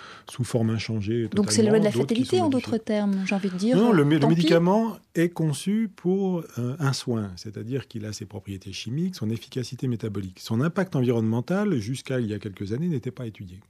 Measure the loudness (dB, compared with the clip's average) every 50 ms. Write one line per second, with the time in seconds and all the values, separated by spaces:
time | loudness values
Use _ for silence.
0 | -18 -18 -20 -20 -20 -10 -8 -6 -4 -2 0 0 2 2 0 -2 -2 -4 -4 -4
1 | -2 -2 -2 -2 -2 0 0 0 0 2 4 4 4 6 6 4 4 4 2 2
2 | 0 0 0 0 0 2 2 2 4 2 2 0 0 -2 -4 -4 -2 -2 -2 0
3 | 0 0 0 0 0 0 -2 0 0 -2 -2 0 2 4 4 6 6 6 6 6
4 | 6 6 4 6 6 6 4 4 6 6 6 6 6 6 4 4 2 0 -4 -8
5 | _ _ 0 0 0 0 0 0 0 0 -2 -2 -2 0 0 0 0 -2 -4 -4
6 | -2 0 0 2 2 0 -2 -2 -4 -6 -6 -4 -4 -4 -2 0 0 0 0 0
7 | -2 -2 -2 -2 -2 -4 -8 -10 -12 -12 -10 -10 -8 -6 -6 -6 -6 -8 -10 -10
8 | -8 -8 -8 -10 -12 -12 -12 -12 -12 -10 -12 -12 -12 -12 -12 -10 -8 -6 -4 -4
9 | -4 -4 -4 -4 -4 -4 -4 -4 -6 -8 -8 -8 -6 -6 -8 -6 -4 -4 -2 -2
10 | -4 -6 -6 -6 -8 -8 -10 -12 -8 -4 -2 0 0 0 0 -2 -2 0 0 0
11 | 2 2 2 2 2 0 0 0 0 0 0 0 0 0 0 -2 -2 -4 -6 -6
12 | -6 -4 -4 -2 -2 -2 -4 -6 -6 -8 -8 -8 -6 -6 -4 -4 -2 -2 -2 -2
13 | -4 -6 -8 -8 -10 -10 -10 -12 -14 -16 -16 -18 -20